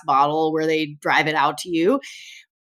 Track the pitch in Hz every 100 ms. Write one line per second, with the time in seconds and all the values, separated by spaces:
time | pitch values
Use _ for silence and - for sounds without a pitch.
0 | 151 139 147 156 160 156 156 156 151 147
1 | 165 139 156 151 147 147 180 165 180 277
2 | - - - - _ _